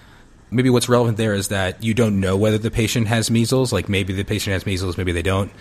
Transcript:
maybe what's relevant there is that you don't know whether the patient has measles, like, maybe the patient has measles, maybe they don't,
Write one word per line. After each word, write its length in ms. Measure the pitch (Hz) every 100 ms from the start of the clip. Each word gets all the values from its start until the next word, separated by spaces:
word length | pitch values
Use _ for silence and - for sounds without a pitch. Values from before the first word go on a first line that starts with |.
| - - - - -
maybe 220 | 117 127
what's 180 | 123 117
relevant 260 | 120 117 107
there 200 | 110 101
is 140 | 98
that 340 | 101 92 92
you 100 | 113
don't 260 | 110 113 98
know 160 | 95 98
whether 220 | 107 107
the 140 | 110
patient 340 | 113 110 120 107
has 240 | 117 110
measles, 420 | 117 113 131 127
like, 160 | 95 87
maybe 260 | 98 98
the 100 | 95
patient 300 | 98 107 104
has 120 | 95 -
measles, 320 | 92 95 90
maybe 140 | 90
they 100 | 85
don't, 300 | 87 95 98 -